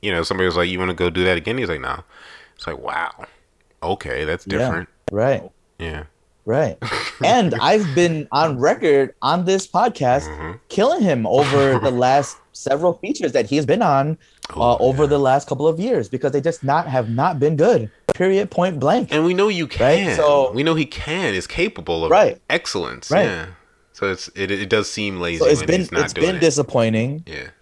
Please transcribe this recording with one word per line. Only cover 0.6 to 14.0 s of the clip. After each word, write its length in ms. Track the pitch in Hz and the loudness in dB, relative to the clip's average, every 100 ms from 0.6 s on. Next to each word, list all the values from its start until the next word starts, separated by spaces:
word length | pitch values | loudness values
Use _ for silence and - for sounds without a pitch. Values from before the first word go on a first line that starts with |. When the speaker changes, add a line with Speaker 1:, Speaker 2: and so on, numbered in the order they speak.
| 87 | -2
Speaker 1:
"You 80 | 90 | -2
wanna 140 | 92 | -4
go 160 | 85 90 | 0 -2
do 140 | 87 | 0
that 140 | 90 90 | 0 0
again?" 200 | 90 123 | -2 -4
He's 120 | 113 | -4
like, 120 | 78 | -4
"No." 220 | 64 65 - - - - - _ | -6 -10 -12 -20 -20 -20 -20 _
It's 120 | - | -12
like, 100 | 71 | -10
wow, 460 | 64 - 82 - - _ _ _ _ _ | -8 -6 -6 -10 -20 _ _ _ _ _
okay, 400 | 82 95 73 64 76 | -6 -6 -4 -6 -4
that's 200 | 87 - | -6 -4
Speaker 2:
Yeah, 120 | - | -2
Speaker 1:
different. 300 | 127 87 92 _ - | -2 -2 -8 _ -8
Speaker 2:
right. 320 | 101 123 135 - _ _ _ | -2 0 0 -4 _ _ _
Speaker 1:
Yeah. 240 | 82 78 78 _ _ _ - | -10 -10 -14 _ _ _ -4
Speaker 2:
Right. 320 | 127 139 - | 0 0 -4
Speaker 1:
<laughs> 400 | 117 - - - | -8 -8 -8 -4
Speaker 2:
And 300 | 170 240 185 120 | 2 2 2 2
I've 400 | - 214 185 139 | 2 2 2 0
been 320 | 175 160 139 | 0 0 -2
on 280 | 139 160 131 | 0 0 2
record 560 | 139 - 175 143 135 - | 0 2 4 4 2 -2
on 240 | 127 170 180 | -2 0 0
this 200 | 190 190 | -2 0
podcast 600 | 170 233 - 127 131 - | 0 0 0 2 2 -2
Speaker 1:
Mm-hmm. 300 | - 156 113 _ | -10 -12 -12 _
Speaker 2:
killing 320 | - 233 349 | 0 2 2
him 240 | 202 131 110 | 2 2 2
over 540 | 123 143 139 139 127 | 2 4 4 4 2
Speaker 1:
<laughs> 40 | |
Speaker 2:
the 60 | 135 | 0
last 460 | 123 127 139 139 - _ | 2 4 4 2 -8 _
several 400 | - - 139 175 | -10 -2 2 2
features 380 | 170 196 294 165 | 0 -4 -2 0
that 120 | 131 110 | 0 2
he's 180 | 139 139 | 0 2
been 160 | 180 | 2
on, 360 | 202 139 | 4 2